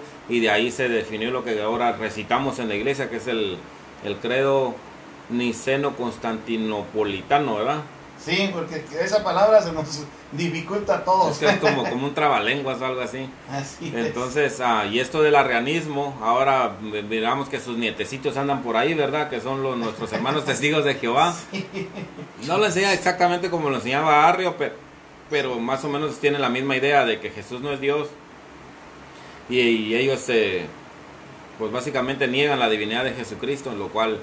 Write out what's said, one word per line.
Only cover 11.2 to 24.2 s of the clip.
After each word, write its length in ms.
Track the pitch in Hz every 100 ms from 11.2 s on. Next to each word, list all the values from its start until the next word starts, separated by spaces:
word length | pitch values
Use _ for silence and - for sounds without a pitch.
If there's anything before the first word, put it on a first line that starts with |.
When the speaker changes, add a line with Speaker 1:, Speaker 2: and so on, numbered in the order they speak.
| 165
Speaker 1:
Es 60 | 143
que 80 | 151
es 100 | -
como, 260 | - 139
Speaker 2:
<laughs> 60 | 113
Speaker 1:
como 160 | 123 143
un 80 |
trabalenguas 640 | 139 151 120 104 139 135 131
o 60 | 131
algo 160 | 127
así. 260 | 117 127 131 - -
Speaker 2:
Así 380 | 139 139 - 156
es. 80 | 120
Speaker 1:
Entonces, 640 | 113 117 127 139 139 -
ah, 220 | 123 113 101
y 140 | 113
esto 240 | 127 160
del 100 | 151
arrianismo, 840 | 147 131 120 127 165 156 139 143 131
ahora 520 | 110 120 135 135 117 95
mi-, 220 | 107 104
miramos 480 | 104 110 113 135 135
que 100 | 135
sus 180 | 123 117
nietecitos 580 | 113 - 95 135 143 131
andan 240 | 139 135
por 160 | 120 110
ahí, 160 | 139
¿verdad? 340 | 165 135 151 147
Que 140 | 120
son 220 | 120 135
los, 120 | 135 123
nuestros 380 | 113 110 110
hermanos 320 | 110 127 151 139
Speaker 2:
<laughs> 60 |
Speaker 1:
testigos 340 | 117 147 156 143
de 80 | 139
Jehová. 380 | 117 127 170 170 -
Speaker 2:
Sí. 140 | 190 - 196 - 202 170 - - - 127
Speaker 1:
No 140 | 185
lo 80 | 214
enseña 260 | 170 196
exactamente 560 | 185 185 180 180 175 180
como 220 | 170 151
lo 60 | 127
enseñaba 500 | 110 135 156 147